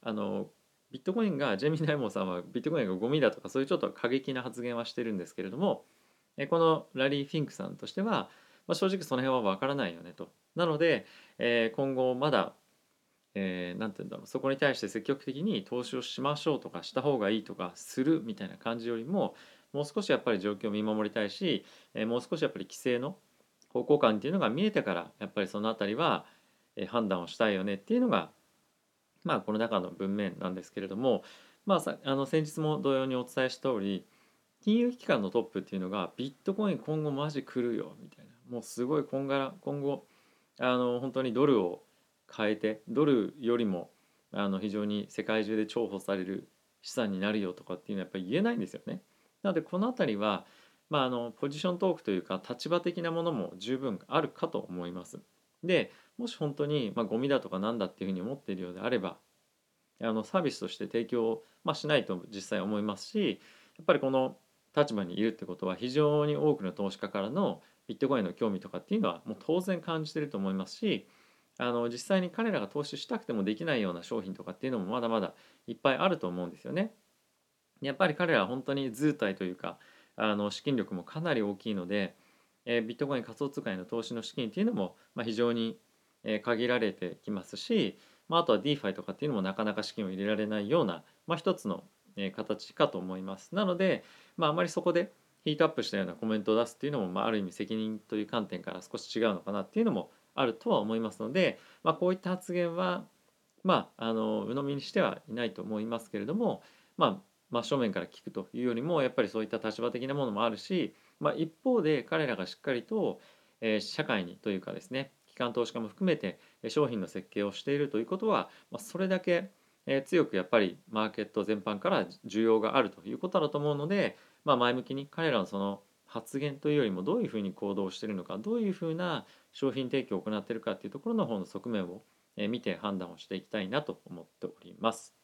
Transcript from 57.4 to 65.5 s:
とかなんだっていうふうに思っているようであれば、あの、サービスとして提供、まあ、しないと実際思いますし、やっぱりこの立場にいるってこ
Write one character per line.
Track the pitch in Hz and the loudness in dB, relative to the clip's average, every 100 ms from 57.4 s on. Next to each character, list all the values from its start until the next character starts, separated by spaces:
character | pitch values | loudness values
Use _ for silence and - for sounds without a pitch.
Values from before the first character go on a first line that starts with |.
と | - | 2
か | 92 | -2
な | 101 | 0
ん | 117 | 0
だ | 95 | -2
っ | |
て | - | -2
い | 95 | -4
う | |
ふ | |
う | |
に | 95 | -2
思 | 95 | -4
っ | 139 | -8
て | - | -6
い | 95 | -6
る | |
よ | 90 | -6
う | |
で | 90 | -4
あ | 107 | 0
れ | 123 | 0
ば、 | 92 - _ _ _ _ _ _ _ _ | -2 -8 _ _ _ _ _ _ _ _
あ | 117 | -2
の、 | 110 | 0
サ | 110 190 | 0 0
ー | |
ビ | 160 | 0
ス | - | -2
と | 98 | -8
し | - | -6
て | 101 | -4
提 | 117 117 | -2 0
供、 | 120 113 113 - _ | 0 2 0 -6 _
ま | - | -4
あ、 | |
し | 156 151 | -2 2
な | 147 | 2
い | |
と | 104 92 - | 2 -4 -4
実 | 104 95 | -10 -4
際 | 104 | -2
思 | 95 104 | 0 0
い | |
ま | 104 98 | 0 -4
す | - | -4
し、 | 214 180 95 - - - _ | 0 0 -2 -8 -20 -20 _
や | |
っ | 160 | -6
ぱ | |
り | 151 | -2
こ | 135 | 0
の | 131 131 - _ _ _ - | 0 -2 -6 _ _ _ 0
立 | 143 | 0
場 | 107 | 0
に | 92 92 | -6 -2
い | |
る | 110 | -2
っ | |
て | 110 | -2
こ | - | -10